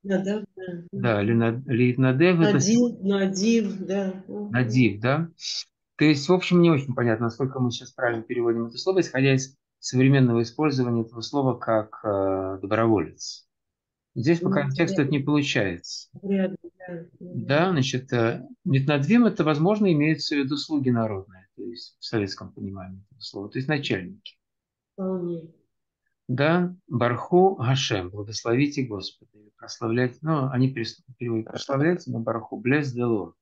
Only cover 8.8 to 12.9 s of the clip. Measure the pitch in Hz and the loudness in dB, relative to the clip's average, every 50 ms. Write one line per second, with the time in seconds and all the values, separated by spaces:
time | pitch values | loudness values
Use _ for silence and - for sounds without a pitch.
8.8 | - 185 190 190 170 - - 131 135 139 131 131 135 - _ _ _ _ _ _ | -2 0 2 2 0 0 0 2 4 4 4 2 0 -4 _ _ _ _ _ _
9.8 | - - - 127 131 135 139 139 131 120 117 117 117 117 - - 156 151 135 131 | -12 -2 2 4 6 6 6 6 6 4 4 2 0 -2 -2 -2 0 0 2 0
10.8 | 127 123 120 117 110 113 120 117 110 - - 143 135 131 117 - - - 113 110 | 0 0 0 -2 -2 -4 -8 -14 -12 -4 -2 0 0 0 -2 -2 -2 0 0 0
11.8 | 107 - - - - 110 101 98 95 98 95 95 95 95 95 95 95 98 107 110 | 0 -2 -12 -8 -4 -2 0 0 0 0 -2 -2 -4 -6 -8 -8 -6 -2 0 2
12.8 | 113 117 | 4 4